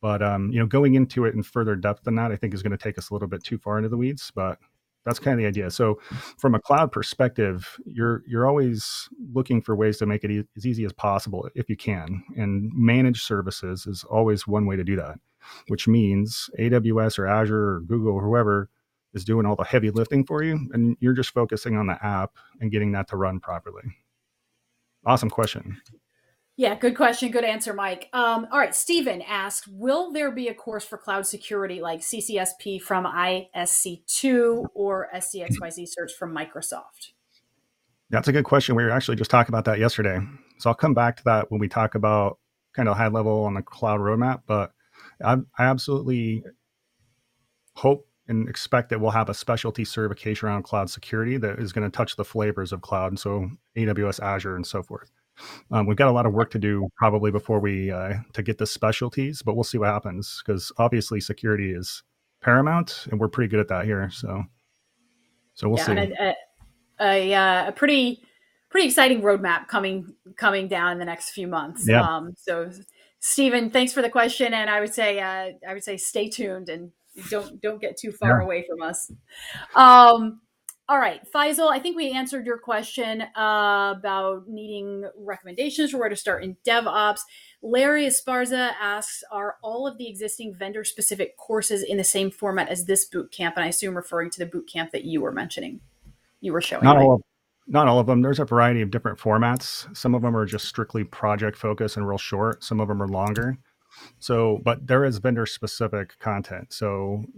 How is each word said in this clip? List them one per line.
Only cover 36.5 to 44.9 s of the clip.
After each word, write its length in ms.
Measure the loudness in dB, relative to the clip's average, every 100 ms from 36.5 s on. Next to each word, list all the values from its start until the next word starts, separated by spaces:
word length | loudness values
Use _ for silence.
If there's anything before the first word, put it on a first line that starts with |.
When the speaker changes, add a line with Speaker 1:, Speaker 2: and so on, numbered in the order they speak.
| -8 -10 -10 -14 _ -20 _ _ _ _ _ _ _ _ _ _
Speaker 1:
That's 180 | -2 2
a 60 |
good 100 | 0
question. 320 | 4 2 4 2
We 80 |
were 80 | 2
actually 240 | 0 0 -2
just 160 | 4
talking 240 | 4 6 4
about 80 | 2
that 140 | 2
yesterday. 400 | 2 2 0 0 -4 -10 _ _
So 120 | 0
I'll 60 | 2
come 180 | 2
back 220 | 4 2 2
to 80 |
that 260 | 2 2 2
when 120 | -2
we 80 | -2
talk 260 | 2 0 2
about 440 | 2 4 2 -2 _ _ _
kind 160 | -2 0
of 80 | 2
high 100 | 2
level 380 | 2 0 0 0
on 80 |
the 80 | -2
cloud 400 | -8 -4 -2 0
roadmap, 400 | 0 0 0 -2 _
but 280 | -2 -2 _ _